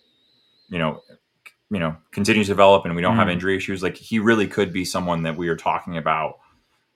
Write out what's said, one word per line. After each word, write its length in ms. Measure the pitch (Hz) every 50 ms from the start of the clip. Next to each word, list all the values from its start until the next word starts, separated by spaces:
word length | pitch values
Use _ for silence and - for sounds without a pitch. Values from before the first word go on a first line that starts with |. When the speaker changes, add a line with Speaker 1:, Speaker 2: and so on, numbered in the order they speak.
| _ _ _ _ _ _ _ _ _ _ _ _ _ _
Speaker 1:
you 100 | 90 85
know, 240 | 80 78 76 - - _ - _ _ _ _ _ _ - _ _ _ _
you 80 | 104 92
know, 180 | 82 80 80 - _ _
continues 360 | - - 101 107 113 107 104
to 60 | 98 101
develop 320 | 92 101 98 98 98 -
and 100 | 87 85
we 60 | 85 87
don't 140 | 90 95
have 120 | 110 92 87
Speaker 2:
Mm. 40 | 87
Speaker 1:
injury 220 | 87 87 95 95
issues, 260 | 92 - - 98 90 92
like, 140 | 90 85
he 220 | - - - 113 110
really 280 | 101 113 117 110 98
could 260 | 92 - - 101 92 85
be 120 | 90 90
someone 380 | 87 - 95 90 90 87 82 80
that 140 | 82 80
we 120 | 82 87 85
are 80 | 82
talking 400 | 82 - 87 80 82 - 95 87
about 420 | 82 76 80 78 78 78 71 - - _ _ _ _ _ _ _ _ _ _ _